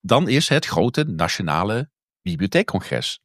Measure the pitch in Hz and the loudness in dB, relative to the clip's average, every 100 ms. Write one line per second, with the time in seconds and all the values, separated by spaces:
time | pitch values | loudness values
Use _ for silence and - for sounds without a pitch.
0 | - 123 170 135 - 143 - - 110 120 | 4 2 4 2 4 0 0 0 0 0
1 | 151 82 80 - 85 73 95 110 151 _ | -2 0 -2 -2 -2 0 0 -2 -6 _
2 | _ _ - 165 98 170 214 - - 62 | _ _ -8 -2 0 0 0 -2 -4 -6
3 | - - | -6 -10